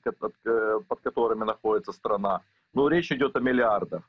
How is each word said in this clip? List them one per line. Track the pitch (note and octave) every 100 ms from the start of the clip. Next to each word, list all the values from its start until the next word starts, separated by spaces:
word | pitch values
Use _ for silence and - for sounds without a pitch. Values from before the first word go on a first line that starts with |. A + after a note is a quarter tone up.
ко-, | A#2+ - G#2+
от, | - A2+
э, | A2+ A2 A2 G2+
под | A#2+
которыми | D3+ - A#2 A2
находится | A2 G#2+ A2 G#2+ G#2
страна, | F#2 A2+ G2+ G2 F2+ - _ _
ну, | B2 C#3+
речь | E3+ E3+
идет | C3+ C3+ C3
о |
миллиардах. | B2+ B2+ A#2 G2+ E2+ F2